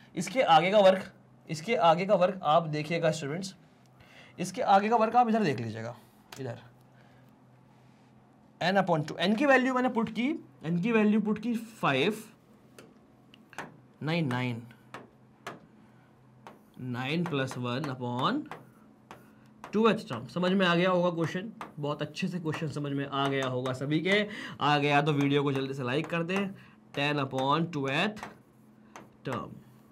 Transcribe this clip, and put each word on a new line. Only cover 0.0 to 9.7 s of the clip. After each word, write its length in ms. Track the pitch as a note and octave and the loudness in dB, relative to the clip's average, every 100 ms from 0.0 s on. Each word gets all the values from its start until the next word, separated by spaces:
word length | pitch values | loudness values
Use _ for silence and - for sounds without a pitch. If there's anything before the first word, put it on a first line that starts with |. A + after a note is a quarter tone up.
| - - | -10 -8
इसके 260 | - C4 | -2 0
आगे 300 | G3+ D#3+ F3+ | 4 6 6
का 80 | G#3 | 6
वर्क, 320 | F#3+ F#3+ - - _ - - | 6 6 0 -16 _ -20 -12
इसके 260 | D#3 A3 G#3+ | -8 -2 4
आगे 300 | E3 E3 F#3+ | 4 4 2
का 100 | F#3+ | 4
वर्क 240 | F#3 F#3+ | 2 0
आप 240 | D3 D#3+ D#3+ | 2 2 2
देखिएगा 440 | D3+ D3+ E3+ D#3+ | -4 -4 0 0
स्टूडेंट्स, 440 | D#3 C#3 E3+ G3 - - - _ - - - - - | -2 -4 -6 -8 -14 -20 -20 _ -20 -20 -20 -16 -10
इसके 220 | F3+ B3 | -8 -2
आगे 280 | - G3 G#3 | 4 4 6
का 60 | A#3 | 4
वर्क 200 | A3 A#3+ | 4 4
आप 140 | A#3 | 4
इधर 140 | A3+ | 4
देख 160 | F3+ A#2+ | 2 0
लीजिएगा, 360 | A2+ A2 A2+ - - _ _ - | -4 -8 -10 -12 -20 _ _ -10
इधर 200 | B2+ - - - - - - - - - _ - - - - - - - _ _ - - | -10 -10 -16 -20 -20 -20 -20 -20 -20 -20 _ -20 -20 -20 -20 -20 -20 -20 _ _ -20 -4
n 220 | E3+ G3 | 2 2
upon 240 | F#3 D#3+ D#3+ | 2 0 -2
टू, 80 | E3+ | -2
n 140 | F3+ A3 | 0 2
की 80 | C#4+ | 4
वैल्यू 280 | C4 B3+ | 4 4